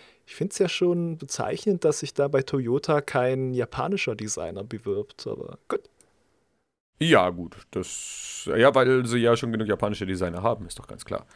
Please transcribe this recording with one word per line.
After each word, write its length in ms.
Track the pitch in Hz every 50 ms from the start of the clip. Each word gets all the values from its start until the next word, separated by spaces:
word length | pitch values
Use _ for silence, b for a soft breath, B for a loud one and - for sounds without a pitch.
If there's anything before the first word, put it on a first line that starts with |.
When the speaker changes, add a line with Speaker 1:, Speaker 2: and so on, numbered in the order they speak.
| b b b b b
Speaker 1:
Ich 100 | - -
find's 220 | - - 196 - -
ja 100 | 196 175
schon 500 | - - 180 175 175 175 170 170 165 160
bezeichnend, 640 | 143 135 - - 120 110 - - - 214 190 175 -
dass 160 | 151 143 -
sich 140 | - 135 -
da 140 | - 139 139
bei 140 | 131 135 135
Toyota 580 | - - 139 127 117 123 139 - - 156 147
kein 520 | 143 - - 131 127 127 131 131 131 127 127
japanischer 600 | 123 117 - - 131 127 160 202 185 - - 110
Designer 480 | 104 107 107 - - 85 82 87 98 101
bewirbt, 640 | 117 113 104 - 101 98 101 101 - - - -
aber 320 | 113 - - - - - - _ -
gut. 220 | - - - _ _ _ _ _ _ _ _ _ _ _ _ _ _ _ _ _ _ _ _ _ _ - 156
Speaker 2:
Ja, 280 | 165 147 104 90 90
gut, 260 | 87 87 85 80 - - - _
das, 760 | - 95 90 - - - - - - - - - - - - - 78
ja, 180 | 98 117 139 139
weil 320 | 131 127 127 131 127 123
sie 120 | 117 117 120
ja 160 | 113 117 117
schon 160 | 110 - 117 113
genug 140 | 107 110 104
japanische 360 | 101 - - 104 104 - 104
Designer 360 | 92 95 90 92 87 85 87 95
haben, 240 | 117 117 107 92
ist 120 | 85 - -
doch 80 | -
ganz 180 | - - - -
klar. 200 | - 92 - - - -